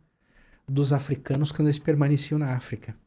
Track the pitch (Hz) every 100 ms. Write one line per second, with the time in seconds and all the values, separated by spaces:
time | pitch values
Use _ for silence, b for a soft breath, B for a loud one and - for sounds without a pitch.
0 | _ _ _ _ _ _ - 135 139 143
1 | 139 139 - 139 147 - 151 147 - 151
2 | 143 147 - 151 143 127 - 117 - 110